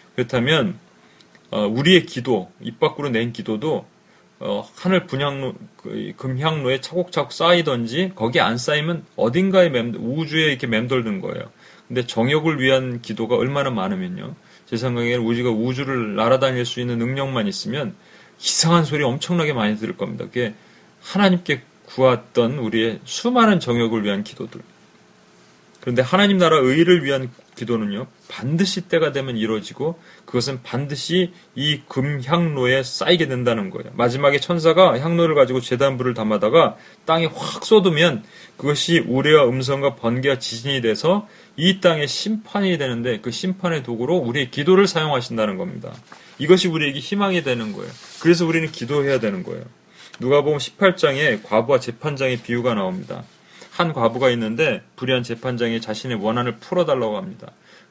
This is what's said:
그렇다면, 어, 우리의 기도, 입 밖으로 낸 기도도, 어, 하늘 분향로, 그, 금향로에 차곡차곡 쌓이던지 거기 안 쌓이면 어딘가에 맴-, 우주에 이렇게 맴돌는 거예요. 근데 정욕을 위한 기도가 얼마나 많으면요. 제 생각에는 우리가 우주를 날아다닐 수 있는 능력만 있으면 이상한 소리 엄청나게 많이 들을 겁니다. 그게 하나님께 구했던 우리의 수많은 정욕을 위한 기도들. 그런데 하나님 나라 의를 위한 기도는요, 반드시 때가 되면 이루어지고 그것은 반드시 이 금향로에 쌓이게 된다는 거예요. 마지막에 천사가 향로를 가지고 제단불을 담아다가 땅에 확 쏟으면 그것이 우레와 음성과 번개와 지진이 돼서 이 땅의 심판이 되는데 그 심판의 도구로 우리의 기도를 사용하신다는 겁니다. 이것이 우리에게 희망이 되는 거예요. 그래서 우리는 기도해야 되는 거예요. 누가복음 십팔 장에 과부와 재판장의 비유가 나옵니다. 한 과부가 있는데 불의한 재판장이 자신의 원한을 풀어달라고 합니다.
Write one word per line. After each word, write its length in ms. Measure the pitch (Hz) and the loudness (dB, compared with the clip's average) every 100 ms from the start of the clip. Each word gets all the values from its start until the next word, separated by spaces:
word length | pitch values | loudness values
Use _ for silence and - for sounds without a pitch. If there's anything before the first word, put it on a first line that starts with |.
| _ - | _ -6
그렇다면, 640 | 123 127 123 156 107 - - _ _ _ _ - _ | -2 0 2 2 2 -4 -14 _ _ _ _ -20 _
어, 160 | 107 104 | -2 -2
우리의 380 | 117 147 180 - | 0 0 -2 -6
기도, 460 | - 123 107 90 _ | -8 -4 -4 -6 _
입 180 | 117 113 | -16 -6
밖으로 300 | - - 143 | -6 -4 -6
낸 240 | 113 120 | -4 -6
기도도, 520 | 113 110 107 156 117 - _ _ _ _ _ | -8 -8 -6 -6 -6 -8 _ _ _ _ _
어, 300 | - 101 - - | -8 -8 -10 -8
하늘 320 | 180 185 - | -2 -2 -2
분향로, 480 | 135 143 139 131 - - - | -4 -4 -4 -8 -10 -18 -18
그, 360 | - 110 104 - | -12 -10 -10 -10
금향로에 680 | 131 127 156 156 127 135 | -8 -4 -2 -2 -2 -2
차곡차곡 500 | - 175 175 - 135 | -4 -6 -4 -4 -4
쌓이던지 800 | - 170 175 156 123 117 139 185 - | 0 2 4 2 -2 -2 -2 -4 -2
거기 240 | 113 151 | -2 0
안 180 | 107 120 | 0 0
쌓이면 480 | 139 151 156 165 - - | -2 -2 -2 -4 -8 -2
어딘가에 540 | 110 143 190 185 175 | 0 2 2 4 4
맴-, 260 | 127 120 110 | 2 -2 -4
우주에 500 | 113 147 156 156 156 | -4 -4 -2 0 0
이렇게 220 | 131 127 | 0 0
맴돌는 540 | 110 120 127 113 98 | -2 0 0 -2 -4
거예요. 280 | 95 92 82 - - - - | -6 -8 -12 -18 -20 -20 -8
근데 180 | 123 123 | -6 -4
정욕을 540 | - 120 151 156 147 | -2 0 2 0 2
위한 420 | 131 131 127 120 | 2 2 2 -6
기도가 340 | - 107 113 117 | -8 -6 -2 0
얼마나 340 | 123 143 135 | 0 -2 -2
많으면요. 640 | 113 95 95 90 92 - - _ - _ | -2 -2 -4 -6 -8 -12 -14 _ -20 _
제 100 | 117 | -6
생각에는 480 | 127 120 120 123 113 | -4 -2 -2 0 0
우리가 240 | 117 123 | 0 0
우주를 640 | 110 120 127 135 131 110 101 | 0 -2 -2 -4 -4 -4 0
날아다닐 500 | 113 131 135 127 120 | 2 4 4 0 -2
수 160 | - | -4
있는 180 | 123 117 | -4 -2
능력만 480 | 117 135 139 127 104 | -2 -2 -2 -2 -2
있으면 480 | 98 107 135 120 - _ - - _ | -4 -6 -4 -6 -8 _ -20 -20 _
이상한 460 | - - 160 170 151 | 0 2 4 4 4
소리 180 | 147 | 0
엄청나게 500 | 135 139 - 175 151 | 0 -2 -2 0 0
많이 240 | 131 104 107 | 0 0 -2
들을 200 | 107 - | -6 -6
겁니다. 280 | 98 104 95 | -8 -8 -6
그게 280 | 123 117 - - - _ _ | -4 -4 -6 -18 -20 _ _
하나님께 600 | - 190 196 180 180 135 - _ - | -6 2 4 4 0 -4 -6 _ -12
구했던 720 | - 131 120 - 127 117 143 | 2 4 4 0 0 0 0
우리의 400 | 110 113 113 104 - | -2 0 0 -2 -10
수많은 560 | - 240 247 220 185 | -4 0 4 4 4
정욕을 420 | 123 120 117 110 | 2 0 0 0
위한 200 | 104 101 104 | 0 -2 -4
기도들. 360 | - - - - _ _ _ _ _ _ _ _ _ _ _ | -10 -14 -14 -20 _ _ _ _ _ _ _ _ _ _ _
그런데 220 | - 123 | -2 0
하나님 360 | 127 185 202 190 | 2 4 4 4
나라 200 | 170 160 | 4 4
의를 480 | 127 147 170 180 139 | 4 4 4 4 2
위한 260 | 135 131 - _ - | -2 -4 -12 _ -12
기도는요, 500 | 117 117 104 101 135 _ - | -4 -4 -4 -6 -10 _ -18
반드시 520 | - 131 165 190 - | -10 -4 0 0 -2
때가 300 | - 165 156 | -2 0 0
되면 240 | 135 135 117 | -2 -4 -2
이루어지고 640 | 107 110 104 - 147 165 - - - | -2 -2 -6 -6 -6 -6 -14 -20 -6
그것은 380 | 123 127 131 | -4 -2 -6
반드시 680 | - 123 139 143 - 180 180 - _ - | -6 -6 -6 -6 -2 0 0 -4 _ -6
이 260 | 147 143 - | -4 -4 -6
금향로에 920 | - 139 147 127 170 165 139 123 135 | -4 -2 -4 0 0 2 0 2 2
쌓이게 440 | 127 - 151 180 151 | 0 -2 2 2 2
된다는 420 | 127 120 113 98 | 0 0 0 -2
거예요. 220 | 90 - - | -8 -10 -2
마지막에 440 | 123 131 143 143 | 0 2 2 2
천사가 600 | - 175 160 160 185 123 | 0 2 4 6 6 4
향로를 340 | 160 170 165 147 | 0 2 4 6
가지고 240 | 127 127 | 4 2
제단불을 540 | 123 123 139 127 127 | 0 2 2 2 -2
담아다가 640 | 117 107 104 104 156 127 - - - - | -2 0 0 4 4 4 0 -14 -10 -2
땅에 200 | 165 165 | 0 0
확 400 | - - - - | -4 -8 -8 4
쏟으면 580 | 220 185 151 170 123 - - - - | 6 6 4 2 0 -8 -20 -20 -6
그것이 440 | 139 147 - 165 | -2 -2 2 2
우레와 500 | - 131 143 156 131 | 2 0 6 6 6
음성과 460 | 131 131 139 139 - | 2 -2 0 0 0
번개와 440 | 117 123 139 131 | -2 0 0 0
지진이 420 | - 113 135 135 | -4 -8 -4 -2
돼서 460 | 117 104 156 202 208 - - - | 0 0 2 0 -2 -14 -16 0
이 240 | 175 196 | 0 4
땅의 260 | 180 156 143 | 2 2 0
심판이 720 | - 208 220 - 202 196 165 | -4 -4 -6 -4 -2 0 0
되는데 420 | 135 117 120 107 | -2 -2 -2 -4
그 120 | 120 | -4
심판의 520 | 113 185 185 180 156 | -6 -4 -4 -4 -4
도구로 320 | 123 113 127 175 | -4 -4 -2 0
우리의 360 | 120 135 131 | 0 -2 -4
기도를 360 | 139 147 185 196 | -2 4 6 6
사용하신다는 720 | 165 156 135 117 113 107 95 | 2 0 -2 -2 -2 -2 -2
겁니다. 360 | 92 - - - - - - - | -6 -8 -14 -16 -20 -20 -20 -4
이것이 280 | 147 185 180 | 4 6 6
우리에게 320 | 160 151 139 | 0 0 -2
희망이 440 | - 202 202 180 | -4 -2 0 0
되는 300 | 139 120 110 | 0 -2 -4
거예요. 180 | 98 95 - - - | -8 -12 -14 -18 0
그래서 240 | 165 170 165 | 4 4 4
우리는 260 | 160 160 | 0 -2
기도해야 480 | - 117 147 139 131 | -6 -4 0 2 0
되는 240 | 107 95 | 0 -4
거예요. 200 | 90 85 - - _ - - - | -8 -12 -14 -20 _ -20 -20 -6
누가복음 400 | 120 143 143 147 | 2 4 4 0
십팔 380 | - - 190 185 | -4 2 2 4
장에 420 | 151 135 151 107 | 0 2 0 0
과부와 380 | - 107 117 131 | 0 0 2 0
재판장의 580 | 120 117 151 139 135 120 | 0 -8 -8 -4 -2 -2
비유가 360 | - 120 123 | -4 -2 0
나옵니다. 500 | 110 92 92 - 90 - _ _ - - | 0 -2 -6 -10 -12 -14 _ _ -20 -10
한 220 | - 170 | -4 -2
과부가 380 | 135 113 120 131 | 0 0 2 2
있는데 500 | 120 110 113 156 101 - - | 2 -2 -2 -2 -2 -8 -8
불의한 260 | 127 127 | -2 -2
재판장이 600 | 120 117 131 120 117 113 | -2 -6 -6 -4 -2 -2
자신의 360 | 110 107 131 113 | -6 -8 -6 -4
원한을 380 | 104 120 123 113 | -2 -2 -2 -6
풀어달라고 600 | - 180 156 131 113 104 | -4 -2 0 0 0 -4
합니다. 340 | 95 98 - - _ - _ | -8 -14 -20 -20 _ -20 _